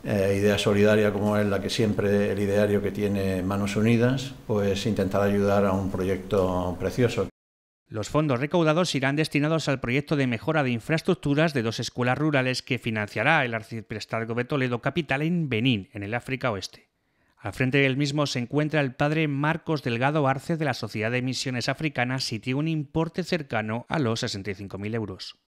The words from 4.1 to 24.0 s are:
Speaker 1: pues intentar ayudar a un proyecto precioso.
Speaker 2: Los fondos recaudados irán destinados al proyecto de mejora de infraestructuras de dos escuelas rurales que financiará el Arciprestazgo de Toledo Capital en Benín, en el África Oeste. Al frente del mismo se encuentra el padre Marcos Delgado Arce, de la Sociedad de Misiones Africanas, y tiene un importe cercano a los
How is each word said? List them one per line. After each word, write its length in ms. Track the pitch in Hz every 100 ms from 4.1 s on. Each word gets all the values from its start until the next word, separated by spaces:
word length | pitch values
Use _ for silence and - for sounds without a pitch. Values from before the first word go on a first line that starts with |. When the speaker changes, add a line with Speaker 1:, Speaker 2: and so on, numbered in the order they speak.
| 135 - - -
Speaker 1:
pues 380 | 107 101 95
intentar 380 | 113 101 95 98
ayudar 420 | 101 101 101 101
a 80 | 101
un 180 | 95 95
proyecto 880 | 95 92 92 - 104 92 90 90 85
precioso. 480 | 95 - 117 - 92 _ _ _ _ _ _
Speaker 2:
Los 160 | 110 104
fondos 300 | 147 156 120
recaudados 560 | 147 180 156 156 180
irán 220 | 139 131 143
destinados 520 | 156 147 151 160 147
al 120 | 131
proyecto 340 | 117 131 143
de 140 | 151 131
mejora 340 | 113 - 156
de 80 | 131
infraestructuras 840 | 120 - 156 - 175 147 143 165
de 80 | 143
dos 180 | 113 113
escuelas 360 | 117 - 123 127
rurales 460 | 156 143 127 123
que 160 | - 120
financiará 680 | 120 110 104 110 123 160
el 80 | 123
Arciprestazgo 800 | 113 104 113 101 107 - 113 113
de 100 | 117
Toledo 360 | 123 147 127 120
Capital 420 | 139 175 156 135
en 260 | 156 175 151
Benín, 400 | 113 131 110 90
en 120 | 104
el 100 | 101
África 380 | 117 - 127 131
Oeste. 360 | 101 - - _ _ _ _ _ _
Al 160 | 104
frente 260 | - 131 139
del 180 | 139 131
mismo 320 | 143 147 143
se 100 | 127
encuentra 420 | 120 143 151 156
el 140 | 139
padre 320 | - 147 156 156
Marcos 560 | 139 147 165 - 151
Delgado 460 | 127 117 135 156 135
Arce, 280 | 135 - 165
de 100 | 151
la 80 |
Sociedad 360 | 120 107 110 110
de 100 | 123
Misiones 480 | 127 123 139 123 127
Africanas, 640 | 135 156 143 123 131 -
y 60 | 110
tiene 220 | 127 127
un 80 | 160
importe 560 | 156 139 160 165 -
cercano 640 | 170 175 135 113 107 113 -
a 100 |
los 220 | 160